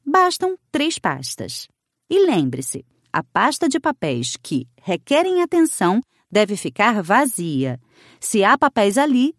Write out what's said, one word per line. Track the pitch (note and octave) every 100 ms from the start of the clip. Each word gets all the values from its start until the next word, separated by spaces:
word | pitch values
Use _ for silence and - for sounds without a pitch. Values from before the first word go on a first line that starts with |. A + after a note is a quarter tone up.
bastam | C#4 F#4 F4+ - F#4 F#4 _
três | D4+ D4+ -
pastas. | F#3 C3+ C3 - G#2 B2 - _ _ _ -
E | F#4 F#4
lembre-se, | G#3 C3+ B2+ C3+ - - _ _
a | D3+
pasta | D#3+ - A3+ D4+ E4
de | D4+
papéis | D#4 C4+ D#3+ B2 B2 -
que | - C3+ - _
requerem | - F3+ - C#4+ F#4 F#4
atenção | F4 F4 D#4+ - F3 G3+ - _ _
deve | G3+ G#3 G3+
ficar | E3 B2+ G#3+ G#3+
vazia. | E3 A3 C#4+ - E3+ C#3 C3 B2 _ _ _ _
Se | - A3
há | G3 C#4
papéis | D4 A#3 G3+ G3+
ali, | D4 B3+ C4+